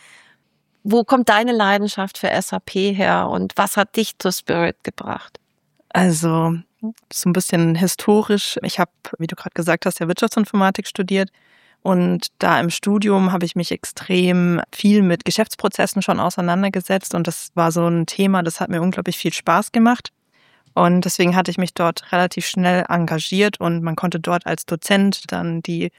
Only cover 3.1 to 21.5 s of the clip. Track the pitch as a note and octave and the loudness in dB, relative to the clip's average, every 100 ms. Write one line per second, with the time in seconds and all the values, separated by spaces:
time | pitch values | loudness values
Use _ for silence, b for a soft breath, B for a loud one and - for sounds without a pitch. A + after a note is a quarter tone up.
3.1 | F3 F#3 F#3 F#3+ - G3+ G#3 F#3+ - A3 | 2 0 -2 -4 -2 -2 0 -2 -2 -4
4.1 | - F#3+ - - E3+ E3+ - - - - | -2 -4 -4 -2 0 -2 -4 -10 -10 -10
5.1 | - - - _ _ _ _ _ F3+ F#3 | -10 -12 -20 _ _ _ _ _ 2 2
6.1 | D#3+ E3+ D#3+ E3 E3+ - _ A3 - - | 2 2 2 2 -2 -6 _ -12 -12 -12
7.1 | - F3+ F3 - F3 E3 E3 F3+ - - | -4 0 0 0 2 2 2 0 0 2
8.1 | G#3 G#3+ G3+ - - - - - _ - | 2 4 0 -2 -6 -6 -4 -4 _ -14
9.1 | - E3 - - - E3+ E3+ F#3 - E3 | -8 -6 -6 -10 -4 0 0 0 -2 -2
10.1 | F3+ A3+ A3+ G#3 G3+ F#3+ G3 - - F#3 | 0 0 0 0 2 2 0 -6 -4 -2
11.1 | F#3+ F#3+ b b b b b F#3+ F3+ F3 | 0 -2 b b b b b 0 2 2
12.1 | F3 - - F3+ E3 F3 - G3+ G#3 G#3 | 0 -4 -2 2 2 0 -2 0 0 2
13.1 | G3 F#3 F#3 F3 F3+ E3+ - - - - | 2 2 0 -2 -4 -4 -6 -10 -12 -2
14.1 | F#3 F3+ F3+ F3 E3+ - - G3+ G#3 F#3 | 2 4 4 2 0 -4 0 4 6 4
15.1 | E3+ - - A3 - - - G3 G3 F#3+ | 2 -2 -2 -2 -2 -4 -2 -2 -2 -2
16.1 | E3+ F3 - F3 F3+ G3 F#3+ F#3 F#3+ - | 0 0 -2 -2 0 0 -2 -2 -2 -2
17.1 | F3 E3+ - - F3 E3 E3+ E3+ E3+ E3 | -4 -4 -6 -8 -2 0 2 0 0 -2
18.1 | - G3 F#3+ E3 - F#3 E3+ F3+ F3+ F3+ | -2 0 2 0 -4 -4 -2 -2 -2 -4
19.1 | - E3+ - - E3+ - A#3 A#3 B3 - | -4 -4 -4 0 0 2 2 2 2 -4
20.1 | _ _ b b b b - F3 F3+ F3 | _ _ b b b b 0 4 4 2
21.1 | - F3+ F#3 F#3 | 2 2 2 0